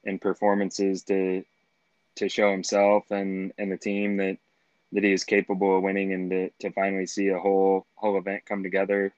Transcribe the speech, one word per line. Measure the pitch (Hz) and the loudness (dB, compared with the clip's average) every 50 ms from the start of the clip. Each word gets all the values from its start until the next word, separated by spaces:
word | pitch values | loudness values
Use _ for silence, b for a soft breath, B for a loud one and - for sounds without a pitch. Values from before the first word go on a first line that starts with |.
| _ | _
and | 104 98 92 | -6 -8 -4
performances | - 101 90 - - 104 101 101 101 95 - - 101 98 95 92 - | -2 -4 -2 0 2 2 2 2 0 -2 -2 -2 0 0 0 -2 -2
to, | - 101 95 95 92 92 95 - _ _ _ _ _ _ _ _ _ _ _ _ _ _ | -2 0 0 2 0 -2 -2 -6 _ _ _ _ _ _ _ _ _ _ _ _ _ _
to | - 107 98 | -6 -6 -4
show | - - 107 101 | 0 2 2 2
himself | 98 95 90 - - 101 101 101 104 104 - _ | 2 0 -4 0 2 4 4 6 4 4 2 _
and, | 104 101 98 98 95 95 92 95 - - | -4 -4 -2 -4 -4 -4 -6 -8 -8 -8
and | 104 98 95 | -6 -6 -6
the | |
team | 85 - 107 101 101 101 104 101 98 | -4 -4 -4 -4 -2 -2 -2 -2 -2
that, | 98 95 95 - _ _ _ _ _ _ _ _ _ _ - | -2 -2 -4 -6 _ _ _ _ _ _ _ _ _ _ -2
that | 101 98 | 2 2
he | 101 98 | 4 2
is | 92 - | 2 0
capable | - 110 104 98 - 101 95 98 98 95 | 2 2 2 2 0 -2 0 2 2 4
of | 95 92 | 2 2
winning, | 98 95 98 98 95 95 | 0 0 -2 -2 -2 -2
and | 92 92 90 | -4 -4 -2
to, | 92 92 92 90 _ _ | -2 -2 -4 -4 _ _
to | - 101 | -10 -8
finally | 90 98 95 98 98 95 95 | -4 -2 -2 -2 -2 -2 -4
see | 87 - - - - | -6 -4 -2 0 0
a | 95 90 | 0 0
whole, | 85 101 98 95 95 95 95 95 - _ _ | 0 2 2 4 4 4 2 2 -2 _ _
whole | _ 104 107 101 | _ -2 -2 0
event | 98 92 98 98 101 _ | 0 -2 -4 -8 -8 _
come | - 107 101 95 | -6 -6 -6 -6
together | 95 90 98 98 98 101 101 98 98 _ | -2 -2 -2 0 0 0 0 0 -2 _